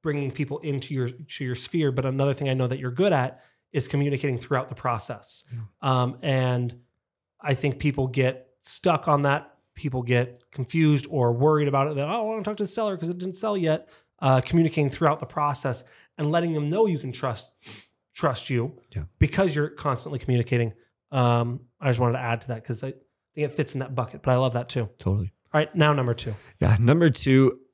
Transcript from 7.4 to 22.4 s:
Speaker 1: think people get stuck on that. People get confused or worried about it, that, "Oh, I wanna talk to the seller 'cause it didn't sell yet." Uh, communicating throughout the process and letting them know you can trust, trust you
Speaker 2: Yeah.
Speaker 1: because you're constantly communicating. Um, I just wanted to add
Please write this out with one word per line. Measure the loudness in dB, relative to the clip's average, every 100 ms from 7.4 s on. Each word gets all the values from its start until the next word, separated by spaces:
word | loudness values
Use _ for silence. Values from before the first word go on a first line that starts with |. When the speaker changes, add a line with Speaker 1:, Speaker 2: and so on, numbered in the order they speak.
| -2
Speaker 1:
think | 0 0 0
people | -2 0 -2
get | 2 0 0 -16 _
stuck | -12 -2 0 2 2
on | 2
that. | 2 0 -4 _ _ -8
People | -6 -4
get | 2 2 2 -8 _
confused | -10 -4 2 4 4 0
or | 0 2
worried | 4 4 4 2
about | 2 0
it, | -2
that, | -4
"Oh, | -2
I | -4
wanna | -4
talk | -6 -4
to |
the | -4
seller | -2 -4 -2
'cause | -6
it | -6
didn't | -8 -6
sell | -4 0
yet." | 0 0 -4 _ _ _
Uh, | 2 2
communicating | 4 2 4 2 -2
throughout | 2 0 0
the | -6
process | -4 -2 -2 -4 -6 -10 _ _ -4
and | 0
letting | 0 0
them | -2 -2
know | 2 2
you | 2
can | -4
trust, | -4 -4 -4 -10 _ -18 -18 -20 _ _ -2
trust | -2 -2 -2
you | -2 -2 -8 _ -10
Speaker 2:
Yeah. | -10 _
Speaker 1:
because | 0 4 2 2
you're | -2
constantly | -4 -4 -4 -4 -8
communicating. | 0 0 2 0 0 -6 _ _ _
Um, | 0 2 2 0 -6 -12 _
I | 0
just | 2
wanted | 2
to | 0
add | -2 -4